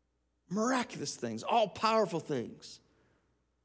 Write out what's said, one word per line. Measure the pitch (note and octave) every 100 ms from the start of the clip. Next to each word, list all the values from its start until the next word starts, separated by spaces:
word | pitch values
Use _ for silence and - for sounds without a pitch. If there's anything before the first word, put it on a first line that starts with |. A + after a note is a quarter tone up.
| _ _ _ _ -
Miraculous | G3 A#3 C4 A#3 D3 C#3 -
things, | A#2 A2+
all-powerful | - - G#3+ - A3 A3 F#3+ E3
things. | - C3+ A2 - - - _ _ _ _ _ _ _ _